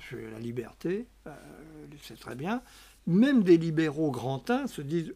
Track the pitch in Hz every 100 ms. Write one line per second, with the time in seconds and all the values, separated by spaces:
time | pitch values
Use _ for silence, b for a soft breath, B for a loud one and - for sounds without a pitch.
0 | - 120 113 110 117 120 110 - 170 196
1 | 247 _ - - 147 - 156 156 147 143
2 | - 113 - 120 165 240 - B B B
3 | - 175 262 269 185 170 165 156 160 143
4 | 156 123 117 135 - 247 269 - 143 170
5 | 160